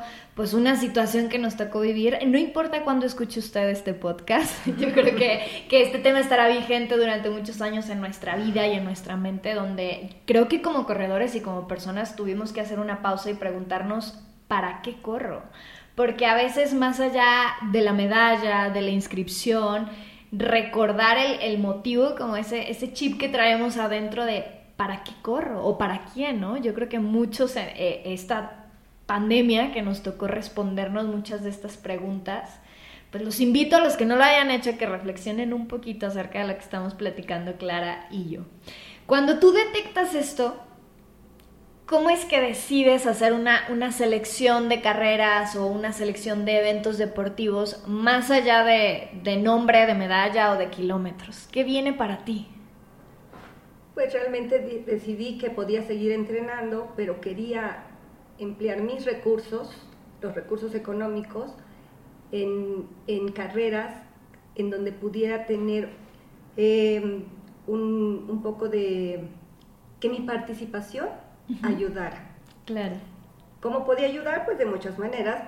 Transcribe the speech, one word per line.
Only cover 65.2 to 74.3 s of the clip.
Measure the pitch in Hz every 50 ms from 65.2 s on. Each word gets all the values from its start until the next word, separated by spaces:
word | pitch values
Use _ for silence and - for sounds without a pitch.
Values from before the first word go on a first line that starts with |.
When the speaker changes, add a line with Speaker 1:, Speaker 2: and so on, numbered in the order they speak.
| 220 220 226 220 -
Speaker 2:
tener, | - 220 208 208 214 214 214 202 - - - - - - - - - - - - - - -
eh, | 214 214 214 220 214 214 214 208 202 202 202 190 180 - - - - - - - -
un, | - 214 220 220 220 220 220 214 208 202 190 - 214
un | 220 214 214
poco | 214 214 - 220 214
de, | 214 208 202 190 190 185 180 180 175 170 165 170 - - - - - - - - - - - - - -
que | - 233
mi | 247 247
participación | 247 240 233 220 226 - 226 - 233 - - 208 208 - - 262 302 427 - - - - - - - -
Speaker 1:
Ujú. | 247 - -
Speaker 2:
ayudara. | 220 202 - 196 185 180 190 180 165 - - - - - - - - - - -
Speaker 1:
Claro. | - 226 214 202 190 180 190 - - - - - - - - - - - -
Speaker 2:
¿Cómo | - 233 247 269 262
podía | 262 254 254 285 277
ayudar? | 277 302 285 302